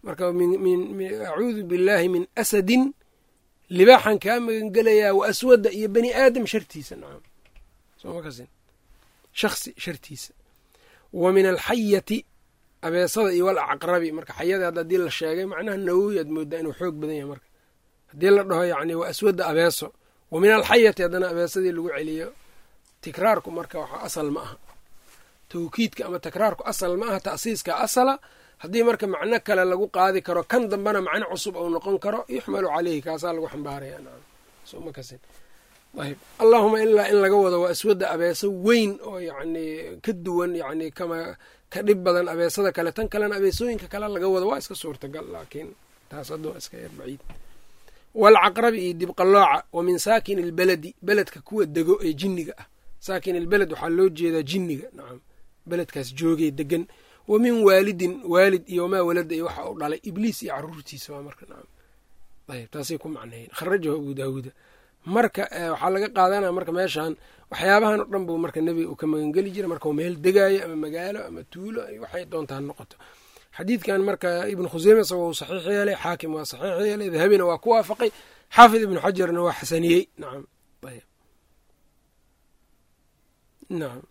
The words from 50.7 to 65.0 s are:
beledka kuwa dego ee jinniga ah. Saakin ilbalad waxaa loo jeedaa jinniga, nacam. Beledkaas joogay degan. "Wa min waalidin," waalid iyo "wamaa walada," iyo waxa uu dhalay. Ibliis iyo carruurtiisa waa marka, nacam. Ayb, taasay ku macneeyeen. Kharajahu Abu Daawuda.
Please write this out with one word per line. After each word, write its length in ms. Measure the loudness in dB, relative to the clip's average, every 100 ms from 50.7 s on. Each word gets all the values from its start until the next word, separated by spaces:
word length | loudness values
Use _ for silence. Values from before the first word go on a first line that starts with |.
| 0 -6 -12
beledka 380 | -2 0 0 -10
kuwa 240 | -8 -4
dego 340 | -2 0 2 2
ee 100 | 0
jinniga 400 | -4 -4 -4 -8 -14
ah. 80 | -20 _ -18 -16
Saakin 360 | -8 -6 -4
ilbalad 340 | -4 0 0 0
waxaa 180 | -4 -2
loo 200 | 2 2
jeedaa 320 | 2 -2 -2
jinniga, 460 | -2 -4 -4 -8 -10
nacam. 260 | -20 -20 -20 _ -20 -20 _
Beledkaas 420 | -8 -6 -6 -8 -10
joogay 360 | -2 0 2 0
degan. 320 | -2 -4 -4 -4 _ _ _ 0
"Wa 80 | 2
min 160 | 4 6
waalidin," 500 | 6 6 4 0 -4 -4
waalid 380 | 2 4 6 4 -2
iyo 120 | -4
"wamaa 200 | 0 0
walada," 320 | 0 0 -2
iyo 100 | -4
waxa 160 | -6 -8 -10
uu 80 | -8
dhalay. 200 | -8 -8
Ibliis 340 | -8 -4 -4 -4
iyo 100 | -8
carruurtiisa 580 | -10 -10 -16 -18 -18 -16
waa 80 | -16
marka, 240 | -16 -20
nacam. 220 | -20 -20 -20 _ _ _ _ -20 -20 -20 -16
Ayb, 220 | -16 -12
taasay 260 | -12 -8 -8
ku 100 | -10
macneeyeen. 400 | -12 -14 -18 -16
Kharajahu 440 | -10 -2 -2 0 -4
Abu 160 | -6
Daawuda. 380 | -6 -6 -8 -12 _ _ _ _ _